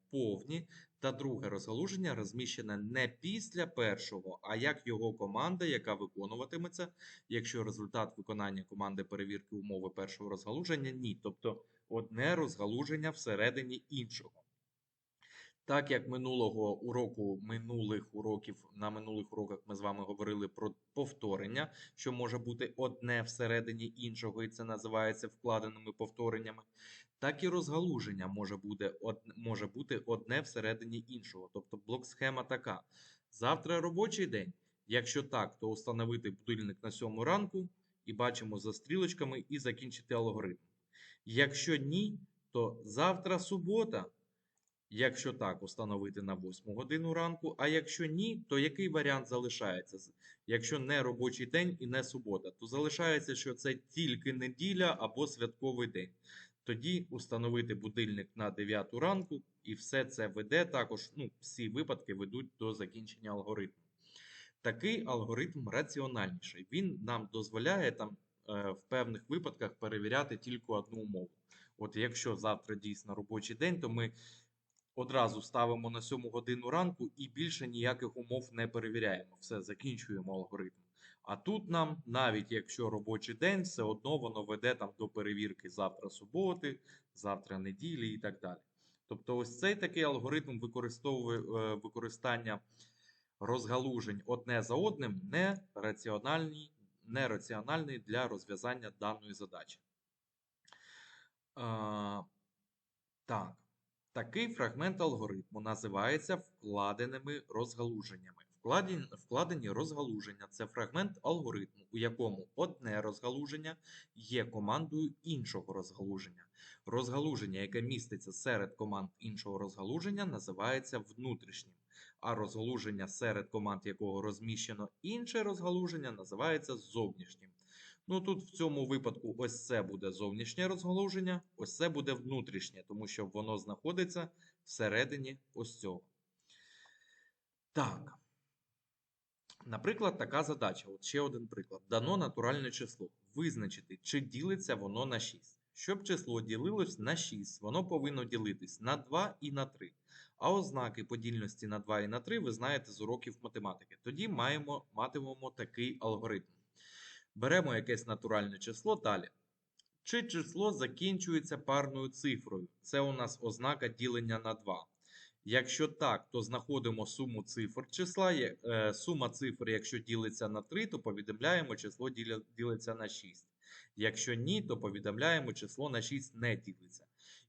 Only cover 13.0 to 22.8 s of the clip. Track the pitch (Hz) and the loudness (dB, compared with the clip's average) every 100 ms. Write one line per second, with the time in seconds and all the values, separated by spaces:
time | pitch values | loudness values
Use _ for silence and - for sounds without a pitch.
13 | 156 156 120 101 117 131 127 127 - 139 | -2 -2 0 4 4 2 -4 -6 -6 -4
14 | 113 110 - _ _ _ _ _ _ _ | -4 -8 -14 _ _ _ _ _ _ _
15 | _ _ - - - _ - 143 143 127 | _ _ -20 -20 -20 _ 2 2 4 2
16 | 123 127 127 127 107 110 104 98 117 123 | 0 -2 2 4 4 4 2 2 0 2
17 | 117 117 101 98 107 113 117 120 107 107 | 2 0 0 -2 -2 -4 -2 0 2 0
18 | - 104 110 101 - 95 - 101 107 107 | -2 -4 -2 -2 -4 -12 -14 -6 -4 -4
19 | 110 107 104 107 101 98 104 98 101 101 | -4 -4 -4 -4 -4 -6 -6 -4 -2 -2
20 | 98 101 104 104 98 - 107 - _ 143 | -4 -4 -2 0 -2 -2 -4 -6 _ -4
21 | 135 - 107 95 101 127 156 - - - | -4 -2 -2 0 0 -2 -4 -6 -18 -6
22 | 131 123 120 120 117 117 123 - | -4 0 0 -2 -2 -4 -4 0